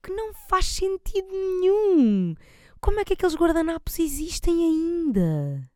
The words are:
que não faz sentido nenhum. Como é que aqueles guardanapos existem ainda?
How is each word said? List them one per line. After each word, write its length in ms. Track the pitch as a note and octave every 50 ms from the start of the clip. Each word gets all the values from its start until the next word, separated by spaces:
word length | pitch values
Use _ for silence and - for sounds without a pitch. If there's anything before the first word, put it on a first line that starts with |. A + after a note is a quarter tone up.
que 120 | _ - F#4+
não 200 | G4+ A4+ G#4+ G#4+ - - -
faz 180 | G4 F#4 F#4
sentido 600 | - - - F#4+ F#4+ F#4+ F#4 _ - - G4 F#4+ F#4+
nenhum. 1040 | F#4+ F#4+ F#4+ F#4+ F#4 F#4 F4+ F#4 G4 G#4 G#4+ G#4 F#4+ D#4+ C4 A3+ G#3 G3 F#3 E3+ D#3+ - - - - - - - _ -
Como 180 | - - - G#4+
é 60 | G4+
que 80 | - F#4+
aqueles 240 | - - F4+ D#4+
guardanapos 640 | D#4+ E4 E4+ E4 E4 E4 D#4+ E4 E4 - - - -
existem 680 | E4 D#4 C#4+ C#4+ D#4 E4+ E4+ - - F4 E4+ E4+ E4+
ainda? 1040 | E4 D#4+ D#4 D#4+ E4 E4+ E4+ E4 D#4 A#3 G3 F3 E3 D#3 D3+ C#3+ C#3+ C#3+ C#3 C3 C3 _